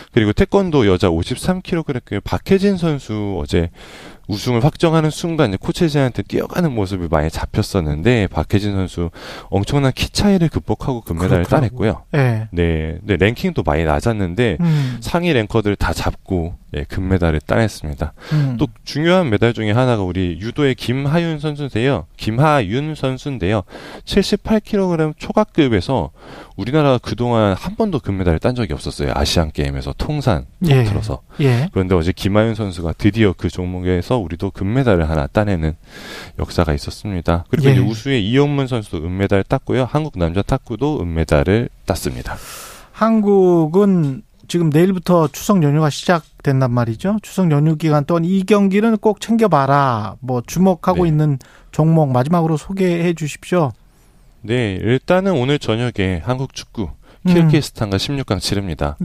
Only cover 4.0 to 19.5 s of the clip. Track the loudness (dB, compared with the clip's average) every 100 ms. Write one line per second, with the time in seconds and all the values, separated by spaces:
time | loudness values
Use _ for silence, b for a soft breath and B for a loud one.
4 | B B B -6 -2 2 2 2 2 4
5 | 0 -2 -6 0 0 0 -4 0 0 2
6 | 0 -2 -4 -4 -4 -2 -2 0 -2 -2
7 | 0 0 0 -4 -4 -2 -2 0 0 0
8 | 2 2 0 -2 0 0 0 -4 -4 -4
9 | -6 B B B B -4 0 0 0 -2
10 | -6 0 2 4 2 -2 -4 -4 -4 -6
11 | -6 -4 0 0 2 0 0 -2 -2 -2
12 | -4 0 0 0 -4 0 0 0 -2 -8
13 | -2 2 2 2 -4 -2 0 0 2 2
14 | 0 0 -2 0 0 2 2 2 0 -4
15 | -4 -2 0 0 0 0 0 0 -2 -2
16 | -4 -6 -4 -4 -4 -8 -10 -8 -6 -6
17 | -2 2 2 0 0 0 0 -4 -10 -6
18 | -8 -8 B 0 0 0 -4 -6 -10 -2
19 | 2 2 2 2 2